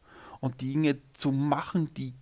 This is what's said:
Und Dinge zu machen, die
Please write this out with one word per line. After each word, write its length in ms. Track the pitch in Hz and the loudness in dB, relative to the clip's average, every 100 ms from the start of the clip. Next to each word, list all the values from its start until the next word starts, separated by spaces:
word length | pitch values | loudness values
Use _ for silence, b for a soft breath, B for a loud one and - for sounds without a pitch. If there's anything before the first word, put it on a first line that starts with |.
| B B B B | B B B B
Und 220 | 131 127 | -6 -4
Dinge 340 | 131 143 156 135 - | -4 2 2 2 -4
zu 200 | - 143 | -4 0
machen, 600 | 135 147 143 - 180 151 | 2 2 0 0 0 0
die 220 | - 131 127 | -4 -10 -10